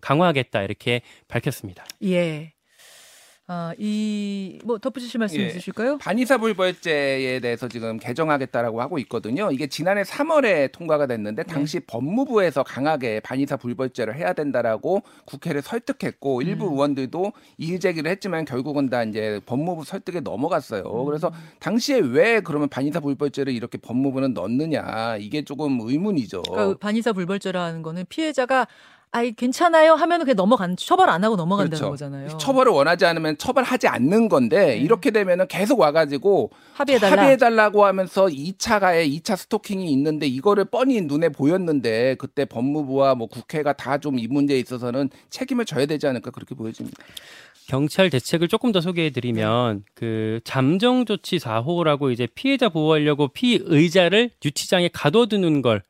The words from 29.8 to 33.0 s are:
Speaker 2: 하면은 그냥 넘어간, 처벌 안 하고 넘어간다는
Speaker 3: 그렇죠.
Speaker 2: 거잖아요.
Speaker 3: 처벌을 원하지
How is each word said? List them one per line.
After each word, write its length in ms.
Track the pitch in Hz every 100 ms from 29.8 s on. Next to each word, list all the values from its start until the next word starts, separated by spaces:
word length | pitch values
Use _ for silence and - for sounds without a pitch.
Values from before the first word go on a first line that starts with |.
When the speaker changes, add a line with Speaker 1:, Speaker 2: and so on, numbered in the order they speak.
| 311
Speaker 2:
하면은 320 | 311 330 349
그냥 120 | 277 220
넘어간, 380 | 190 247 180
처벌 360 | 185 - 359 370
안 120 | 170
하고 140 | 214 214
넘어간다는 400 | 165 202 180 156
Speaker 3:
그렇죠. 120 | 107
Speaker 2:
거잖아요. 480 | - 143 139 139 156
Speaker 3:
처벌을 340 | - 262 262
원하지 320 | 165 143 175